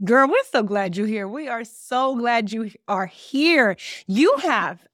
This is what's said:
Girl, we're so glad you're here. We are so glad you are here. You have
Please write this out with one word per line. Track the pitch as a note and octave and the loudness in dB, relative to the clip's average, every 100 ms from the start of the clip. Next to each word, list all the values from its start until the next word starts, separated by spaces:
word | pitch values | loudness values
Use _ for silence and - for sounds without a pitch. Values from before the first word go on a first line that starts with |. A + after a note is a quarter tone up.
Girl, | F#3+ A#3+ C4+ | 2 4 4
we're | A4+ C5+ | 2 0
so | C4 | -2
glad | G#3 G3+ F#3+ F3 | 0 -2 -2 -4
you're | G#3+ | -4
here. | G#3+ G3 | -4 -6
We | B3+ D4 | -10 -8
are | A#3 | -8
so | A#3 - - B3+ C4 C4 | -10 -18 -6 -2 0 -2
glad | A#3+ A#3 G#3+ | 0 0 -2
you | A3 A3 - - | -6 -8 -10 -6
are | G3 F#3 | -4 -4
here. | - - C4+ D#4+ D#4+ A3+ E3+ - - - | -10 -6 0 4 4 2 0 -8 -12 -4
You | G3 E4+ C5+ | 2 4 4
have | E4+ A#3 E3+ F3 _ | 0 0 -2 -8 _